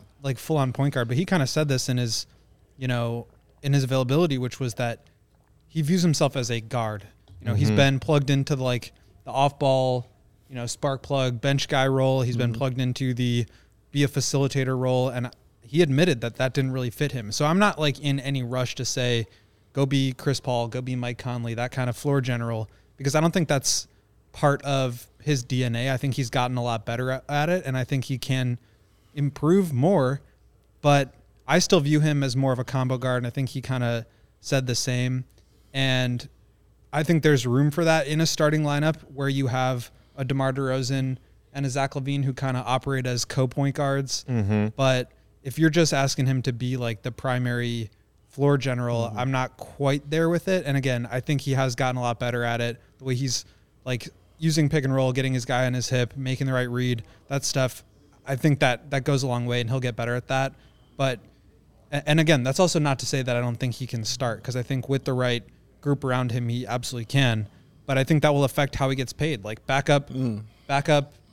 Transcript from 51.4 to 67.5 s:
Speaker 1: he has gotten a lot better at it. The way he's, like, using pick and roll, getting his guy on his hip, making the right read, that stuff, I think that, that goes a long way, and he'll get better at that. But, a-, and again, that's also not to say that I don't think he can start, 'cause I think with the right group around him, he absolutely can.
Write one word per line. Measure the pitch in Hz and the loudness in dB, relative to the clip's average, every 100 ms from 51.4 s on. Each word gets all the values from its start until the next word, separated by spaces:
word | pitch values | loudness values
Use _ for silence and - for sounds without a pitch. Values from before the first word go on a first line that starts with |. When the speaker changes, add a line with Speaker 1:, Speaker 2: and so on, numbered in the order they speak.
Speaker 1:
he | 143 | 0
has | 135 131 | 0 0
gotten | 120 131 127 | 0 -2 0
a | |
lot | 123 117 | -2 -2
better | 120 120 | -2 -2
at | 120 117 | -2 -2
it. | 120 117 _ _ | -4 -6 _ _
The | |
way | 135 | -4
he's, | 123 135 - - - _ _ | -2 -2 -4 -8 -18 _ _
like, | 127 127 - - _ - | -6 -6 -6 -18 _ -4
using | 160 156 143 | 0 2 2
pick | 156 | 2
and | 135 | 2
roll, | 131 131 | 2 2
getting | 127 131 | 2 0
his | 127 | -2
guy | 120 123 127 | -2 0 0
on | |
his | 127 120 | 0 -2
hip, | 127 120 139 | 0 -2 -4
making | 131 131 135 | -6 -2 0
the | |
right | 131 123 | 0 0
read, | 123 127 117 - - - | 0 0 -2 -4 -18 -6
that | 139 | -4
stuff, | - 139 131 - - _ - _ - | -2 0 -2 -4 -16 _ -20 _ -6
I | 135 | 0
think | 156 143 | 2 4
that, | 135 120 147 | 4 2 -2
that | 139 | -2
goes | 127 139 | 0 0
a | 131 | 0
long | 120 120 | -2 0
way, | 123 | -2
and | 120 | 0
he'll | 131 | -2
get | 123 117 | -2 -4
better | 117 | -4
at | 123 - | -4 -2
that. | 131 135 139 - _ _ - | -2 -2 -6 -20 _ _ -2
But, | 135 120 - _ _ _ _ _ _ | -2 -2 -10 _ _ _ _ _ _
a-, | 143 143 | -4 2
and | 156 | 4
again, | 160 147 | 4 4
that's | 123 135 | 2 2
also | 180 170 | 2 4
not | 147 135 | 2 0
to | 120 | -2
say | 139 | -2
that | 127 120 | -2 -2
I | |
don't | 123 117 | -2 -2
think | 131 | -4
he | 117 123 | -4 -6
can | 117 | -6
start, | 107 - 127 104 | -4 -4 -4 -4
'cause | - 123 | -4 -6
I | |
think | 120 135 123 | -4 -4 -2
with | 135 | -2
the | 135 | 0
right | 127 123 120 - - _ _ | 0 0 0 -4 -16 _ _
group | 143 143 | -2 -2
around | 135 127 123 | 0 0 0
him, | 120 120 | -2 -2
he | 120 107 | -4 -4
absolutely | 123 123 123 110 | -4 -4 -8 -2
can. | 139 131 110 107 | 2 4 2 -4